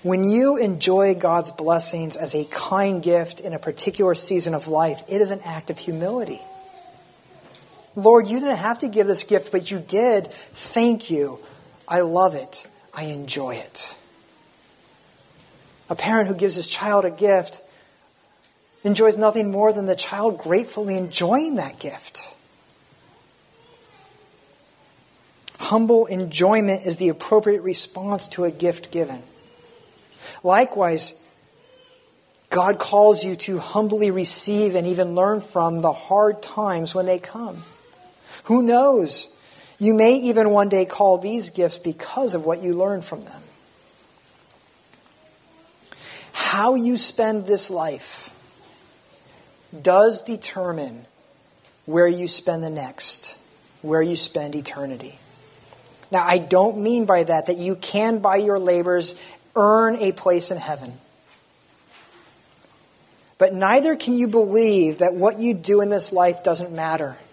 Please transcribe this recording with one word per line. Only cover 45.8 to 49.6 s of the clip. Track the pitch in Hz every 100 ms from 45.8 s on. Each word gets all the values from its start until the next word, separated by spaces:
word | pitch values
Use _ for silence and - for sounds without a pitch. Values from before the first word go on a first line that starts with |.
| _ - - - -
How | - - 202 208 262
you | 233 247
spend | - - 220 214 190
this | 196 -
life | 180 160 135 - - - - _ _ - _ _ _ _ _ _ _ _ _